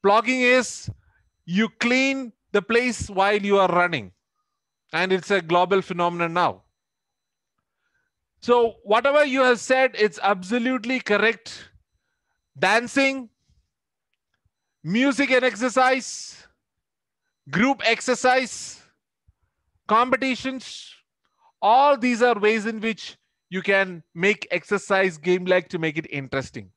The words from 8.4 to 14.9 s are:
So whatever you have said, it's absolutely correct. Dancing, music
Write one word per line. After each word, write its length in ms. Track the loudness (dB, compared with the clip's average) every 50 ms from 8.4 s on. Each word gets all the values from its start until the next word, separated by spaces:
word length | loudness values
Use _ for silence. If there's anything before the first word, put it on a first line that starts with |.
So 320 | 0 2 2 4 4 0 -2 _
whatever 420 | _ 0 0 2 4 4 4 4 4
you 160 | 4 2 2
have 180 | 4 2 2 0
said, 380 | 0 0 2 2 2 0 2 0
it's 200 | 0 0 0 -2
absolutely 760 | 0 0 0 -2 -4 -4 -4 -2 -2 -2 -2 -4 -4 -4 -6 -6
correct. 720 | -2 0 0 2 2 0 0 -2 _ -18 -18 -18 -20 -20 _ _ _ _ _ _ _ _ _ _ _ _ _ _ _ _ _ -2
Dancing, 720 | 0 2 2 2 0 0 0 0 0 2 0 -4 -10 -14 _ _ _ _ _ _ _ _ _ _ _ _ _ _ _ _ _ _ _ _ _ _ _ _ _ _ _ _ _ _
music 480 | _ -4